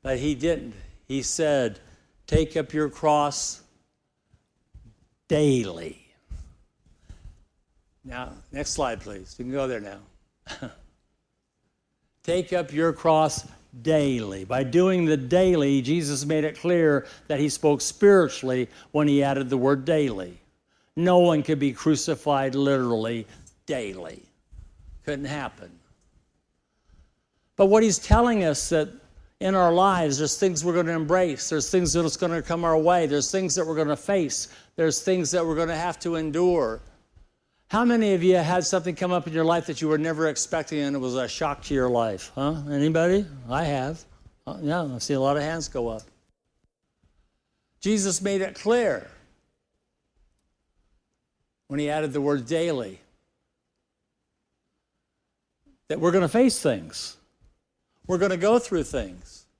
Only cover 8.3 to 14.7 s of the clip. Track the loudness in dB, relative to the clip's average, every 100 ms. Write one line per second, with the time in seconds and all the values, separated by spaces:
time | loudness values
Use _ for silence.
8.3 | -16 -14 -10 -8 -4 -4 -4 -10 -16 -16
9.3 | -14 -8 -6 -4 -6 -10 -18 -20 _ _
10.3 | _ -20 -16 -16 -18 -20 _ _ _ _
11.3 | _ _ _ _ _ _ _ _ _ -4
12.3 | -4 -2 -4 -4 0 0 2 4 4 4
13.3 | 0 -12 -20 _ -8 0 2 2 0 -4
14.3 | -8 -4 -2 2